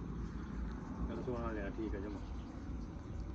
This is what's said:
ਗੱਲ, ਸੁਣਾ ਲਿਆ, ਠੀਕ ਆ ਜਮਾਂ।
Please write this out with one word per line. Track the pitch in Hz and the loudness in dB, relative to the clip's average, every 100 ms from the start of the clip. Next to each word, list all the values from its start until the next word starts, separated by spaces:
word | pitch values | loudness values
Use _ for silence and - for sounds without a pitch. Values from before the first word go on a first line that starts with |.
| - - - - - - - - - - - | 0 0 0 0 0 0 0 0 -2 0 2
ਗੱਲ, | 113 | 2
ਸੁਣਾ | 117 120 113 | 2 2 2
ਲਿਆ, | 107 101 | 2 0
ਠੀਕ | 113 107 101 | 2 2 2
ਆ | |
ਜਮਾਂ। | 101 95 - - - - - - - - - - - | 0 -2 -2 -4 -4 -4 -2 -2 -2 -4 -2 -2 0